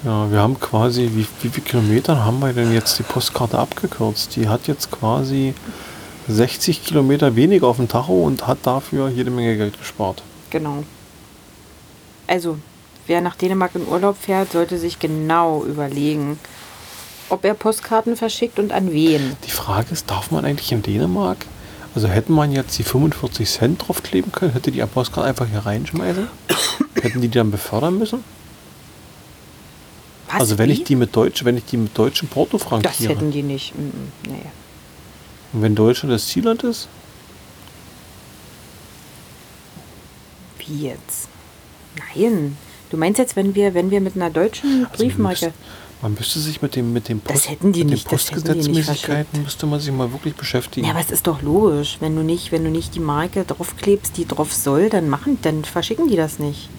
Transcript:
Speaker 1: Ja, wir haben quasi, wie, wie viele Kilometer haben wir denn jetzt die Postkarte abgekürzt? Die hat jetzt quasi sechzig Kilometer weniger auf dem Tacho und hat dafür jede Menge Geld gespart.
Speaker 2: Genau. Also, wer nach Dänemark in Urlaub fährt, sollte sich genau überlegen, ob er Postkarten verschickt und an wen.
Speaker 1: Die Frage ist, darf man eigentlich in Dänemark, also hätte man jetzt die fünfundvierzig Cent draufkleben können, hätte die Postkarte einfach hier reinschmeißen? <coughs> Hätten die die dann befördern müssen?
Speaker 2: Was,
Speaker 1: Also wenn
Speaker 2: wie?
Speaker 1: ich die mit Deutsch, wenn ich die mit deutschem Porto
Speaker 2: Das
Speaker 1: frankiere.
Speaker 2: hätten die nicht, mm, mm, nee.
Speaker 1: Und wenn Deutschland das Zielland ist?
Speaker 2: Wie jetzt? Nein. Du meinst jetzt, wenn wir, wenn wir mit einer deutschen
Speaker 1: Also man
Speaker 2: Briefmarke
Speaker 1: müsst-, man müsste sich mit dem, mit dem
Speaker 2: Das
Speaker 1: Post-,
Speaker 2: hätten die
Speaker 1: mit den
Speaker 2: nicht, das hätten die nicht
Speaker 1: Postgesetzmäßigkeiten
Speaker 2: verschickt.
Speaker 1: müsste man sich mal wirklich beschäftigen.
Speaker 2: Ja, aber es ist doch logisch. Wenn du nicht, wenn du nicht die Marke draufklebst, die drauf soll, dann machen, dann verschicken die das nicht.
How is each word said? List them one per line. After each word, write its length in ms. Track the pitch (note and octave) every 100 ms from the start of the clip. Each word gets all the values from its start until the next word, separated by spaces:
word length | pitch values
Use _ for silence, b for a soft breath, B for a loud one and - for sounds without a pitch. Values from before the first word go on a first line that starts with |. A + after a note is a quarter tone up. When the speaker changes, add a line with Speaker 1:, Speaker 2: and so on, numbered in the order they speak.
Speaker 1:
Ja, 280 | C3 G#2+ G#2+
wir 80 | G#2
haben 200 | G#2+ C3
quasi, 520 | - A2+ A#2+ A#2+ A#2+
wie, 140 | A2 G#2+ -
wie 60 | A#2+
viele 180 | - -
Kilometer 580 | B2 G#2+ A2 - D3+ A2
haben 140 | B2
wir 120 | C#3
denn 220 | A#2+ A#2
jetzt 240 | A2+ G#2+ -
die 60 |
Postkarte 560 | - - - - A#2+ B2
abgekürzt? 760 | B2 - F#3 - A2 G#2+ - -
Die 120 | G#2+
hat 180 | A#2 -
jetzt 240 | D3 -
quasi 640 | - A2+ B2+ C3+ C3+ C3+ C3 B B B B B B -
sechzig 560 | G#2+ A#2 - - D#3+
Kilometer 520 | - D#3 C3+ C#3+ C#3+ A2+
weniger 320 | D#3 G3 B2+
auf 100 | A#2+
dem 100 | A#2+
Tacho 360 | A#2 C#3+ F#3
und 240 | D#3+ C3 -
hat 100 | -
dafür 460 | - C3 - C#3 C3+
jede 200 | B2 B2+
Menge 260 | B2 A#2 G#2+
Geld 220 | G#2 -
gespart. 460 | - - G2 F#2+ - - -
Speaker 2:
Genau. 340 | E3 D3+ C#3+ D3+ - - - - - - - - - - - - - -
Also, 320 | F3+ E3+ D3+ - - - - -
wer 160 | E3+
nach 140 | F3+ -
Dänemark 400 | F#3 F#3+ F3+ F3+
in 120 | D3+
Urlaub 300 | E3 G3 G3
fährt, 340 | - F#3+ F#3+
sollte 280 | E3+ E3+ F3
sich 180 | E3+ E3+
genau 640 | D#3+ D#3 D#3 E3 E3+ D#3
überlegen, 760 | - D3 C#3+ C#3+ D3 D3+ C#3+ D3+ B B B B B B B B -
ob 140 | F#3
er 120 | G3+ G#3+
Postkarten 600 | G#3+ A3 - A3+ A#3 A#3
verschickt 420 | A3+ - A#3+ -
und 140 | G3+
an 220 | - F#3+
wen. 420 | D#3 D#3+ D3+ C3+ - -
Speaker 1:
Die 60 |
Frage 400 | - - G2 A#2
ist, 180 | E3 -
darf 220 | G2+ -
man 140 | D#3+ C3+
eigentlich 260 | C#3+ -
in 100 | A#2
Dänemark, 640 | G#2 G#2 D#3+ F#3 F#3+ F#3+ - B B B B
also 140 | - G#2+
hätte 240 | F#2 A2
man 220 | D#3 D3
jetzt 260 | C3+ C3 -
die 40 |
fünfundvierzig 680 | A#2+ C3 D#3 - B2+ - G#2+
Cent 360 | - A#2 F3+ -
draufkleben 460 | F3+ - F#3 G3+
können, 220 | - F3+
hätte 180 | B2 -
die 80 | C3 G#2+
Postkarte 420 | - F#3+ - D#3
einfach 180 | B2+ A#2
hier 140 | G#2
reinschmeißen? 680 | G#2 G#2 D3 D#3+ F3+ F3+ A#3 - - -
<coughs> 380 | - - - -
Hätten 180 | A#2+ B2
die 80 | A#2+
die 100 | A#2+
dann 140 | A2
befördern 460 | G2+ - G#2+ D3+ F#3
müssen? 260 | A3 B3+ - - - - - - - - - - - - - - - - - - - - -
Speaker 2:
Was, 80 | -
Speaker 1:
Also 180 | A2 G#2
wenn 120 | A2
Speaker 2:
wie? 40 |
Speaker 1:
ich 100 | - E4+
die 100 | C3
mit 180 | A#2 -
Deutsch, 260 | A#2 -
wenn 140 | A#2+ A#2+
ich 80 | -
die 100 | B2
mit 220 | G#2+ -
deutschem 320 | A2+ - C#3+
Porto 280 | - E3 G3+
Speaker 2:
Das 100 | -
Speaker 1:
frankiere. 460 | A#2 G#2 - -
Speaker 2:
hätten 180 | D3+ D3+
die 120 | C#3+
nicht, 340 | C#3+ C3+ - -
mm, 40 |
mm, 300 | D3 C3+ C3+ - -
nee. 160 | C#3 D3 - - - - - - - - - -
Speaker 1:
Und 100 | A2
wenn 120 | A2 G#2+
Deutschland 380 | A2 B2 D3
das 140 | A#2 -
Zielland 360 | - A3+ A3+
ist? 240 | A#3+ A#3 - - - - - - - - - - - - - - - - - - - - - - - - - - - - - - - - - - - - - -
Speaker 2:
Wie 280 | - D3 D3
jetzt? 400 | - - - - - - - - - - - - D3+
Nein. 420 | A3 G#3 C#3+ C#3+ B B B
Du 60 | D#3+
meinst 240 | E3 G#3
jetzt, 160 | B3 -
wenn 180 | G3
wir, 200 | G3 G3+
wenn 180 | F3+ F#3
wir 80 | G3+
mit 160 | F#3+ F#3
einer 140 | F3
deutschen 400 | D#3 G#3 - C#4+
Speaker 1:
Also 120 | C4+
man 100 | B3
Speaker 2:
Briefmarke 540 | - A#3+ - G3+ F3+ E3
Speaker 1:
müsst-, 100 | D#3+ B B B B
man 120 | A#2
müsste 260 | G#2 A#2+ D#3+
sich 220 | D3+ D3
mit 140 | C#3 C3
dem, 180 | A#2+
mit 160 | A#2 A2+
dem 120 | A2+
Speaker 2:
Das 100 | -
Speaker 1:
Post-, 160 | C#3+ -
Speaker 2:
hätten 240 | D3 F#3
die 60 | F3
Speaker 1:
mit 100 | D3+
den 40 | C#3
Speaker 2:
nicht, 160 | -
das 180 | C#3+ -
hätten 140 | -
die 100 | D#3+
nicht 220 | D#3+ D3 D#3+
Speaker 1:
Postgesetzmäßigkeiten 500 | D3+ D3 - D3 D3+
Speaker 2:
verschickt. 180 | D3+
Speaker 1:
müsste 220 | C#3+ - D#3
man 140 | D3
sich 120 | D3
mal 200 | C3 B2
wirklich 240 | C#3 D#3 C#3+
beschäftigen. 500 | C#3 B2+ - - A2
Speaker 2:
Ja, 80 |
aber 80 | D#3+
es 80 | E3+
ist 160 | - -
doch 160 | D3+
logisch. 560 | C#3+ F3 G#3+ D3 D3 -
Wenn 140 | D#3+ D#3
du 60 |
nicht, 300 | D#3+ F3 -
wenn 120 | E3
du 60 | D#3+
nicht 240 | D#3+ D#3+ F3
die 40 |
Marke 460 | D#3 D3 F3 - F#3
draufklebst, 680 | C#3 F3 - - G3+ - -
die 120 | E3
drauf 260 | - D3+
soll, 360 | - - C#3 G#3
dann 200 | G#3+ D#3+
machen, 300 | C3+ - C4+
dann 240 | D#3+ D#3 D3+
verschicken 420 | F3 E3 C4+ E4
die 80 | F#3+
das 200 | D#3 -
nicht. 320 | D3 D3 -